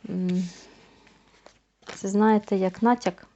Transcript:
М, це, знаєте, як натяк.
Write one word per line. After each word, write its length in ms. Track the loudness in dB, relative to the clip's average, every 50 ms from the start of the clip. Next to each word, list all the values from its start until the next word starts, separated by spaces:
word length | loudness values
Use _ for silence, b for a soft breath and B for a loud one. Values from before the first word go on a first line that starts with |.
| -10 -6
М, 400 | -6 -4 -2 -2 -2 -2 -4 -6 B B B B B B B B B B B B _ _ _ _ _ _ _ -20 _ _ _ _ _ _ _ -18 -14
це, 140 | -10 -6 -2
знаєте, 480 | 2 4 4 4 4 2 2 0 -2
як 260 | 0 0 -2 -2 0
натяк. 440 | 2 2 2 2 0 -6 -6 -6 -20 _ _